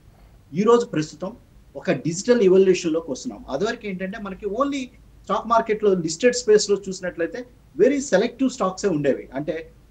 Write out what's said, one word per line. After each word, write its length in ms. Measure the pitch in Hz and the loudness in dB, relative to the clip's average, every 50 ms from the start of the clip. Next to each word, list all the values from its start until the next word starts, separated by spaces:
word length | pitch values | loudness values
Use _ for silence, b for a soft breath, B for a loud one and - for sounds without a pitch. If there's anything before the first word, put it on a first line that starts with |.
| _ - - _ - - - - _ _ 139 | _ -20 -20 _ -20 -20 -20 -20 _ _ -4
ఈ 100 | 170 214 | 0 4
రోజు 220 | 233 240 233 - | 4 4 4 4
ప్రస్తుతం 520 | - - 156 151 - - - 180 196 240 - _ _ _ - - - - | 0 -4 -4 -4 -4 -8 -12 -12 -12 -12 -14 _ _ _ -20 -20 -20 -18
ఒక 160 | 139 - 190 | -6 -4 -2
digital 500 | 156 135 - 160 170 - - 247 240 233 | -2 -2 -2 -4 -6 -2 0 2 4 4
ఎవల్యూషన్లోకి 720 | 202 180 185 190 190 185 175 - - 165 156 165 165 147 | 6 6 6 6 6 6 4 2 0 -2 -2 -2 -4 -6
వస్తున్నాం. 340 | 127 - - 127 101 104 - 120 | -10 -10 -10 -12 -12 -12 -10 -8
అదివరకు 380 | 131 143 196 226 247 240 214 | -6 -4 -4 -4 -4 -6 -8
ఏంటంటే 300 | 202 185 180 190 190 214 | -10 -8 -8 -8 -8 -10
మనకి 280 | 226 202 196 190 - 214 | -10 -12 -12 -12 -10 -8
only 380 | 196 196 240 277 277 285 269 254 247 - - - - - - - | -6 -4 -2 -2 -2 -4 -6 -8 -10 -14 -20 -20 -20 -20 -14 -6
stock 240 | - 190 226 - | -4 -4 -4 0
మార్కెట్లో 460 | 226 233 226 226 220 208 214 208 208 190 | 2 2 2 2 0 -2 0 2 2 2
listed 420 | 180 160 160 - - 254 247 247 | 2 0 -4 -2 0 2 2 2
స్పేస్లో 420 | 247 - 214 214 202 - 202 202 190 - 190 | 2 4 4 4 4 4 2 -2 -2 -2 -6
చూసినట్లయితే 560 | 185 - 185 180 - 170 170 165 - 254 247 - _ _ _ _ - | -10 -8 -10 -8 -6 -6 -6 -6 -6 -10 -14 -16 _ _ _ _ 0
very 200 | 139 202 262 285 | 2 4 4 4
selective 500 | 277 - - 190 185 226 240 - - 269 | 0 0 0 2 2 2 0 -2 -2 -2
స్టాక్సే 400 | 247 - - 196 190 185 - - | -2 0 -2 -4 -4 -2 -2 -2
ఉండేవి, 420 | 202 165 147 147 139 - - - - 123 | -2 0 0 0 0 0 -2 -6 -10 -10
అంటే 380 | 135 151 175 160 165 160 - - _ _ _ | -8 -6 -6 -6 -8 -10 -16 -20 _ _ _